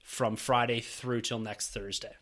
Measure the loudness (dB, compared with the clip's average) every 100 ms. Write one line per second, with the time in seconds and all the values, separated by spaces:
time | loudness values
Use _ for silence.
0 | -10 0 2 2 4 4 6 2 -2 -6
1 | 0 0 0 -2 -4 -4 -6 -6 -6 -6
2 | -8 -6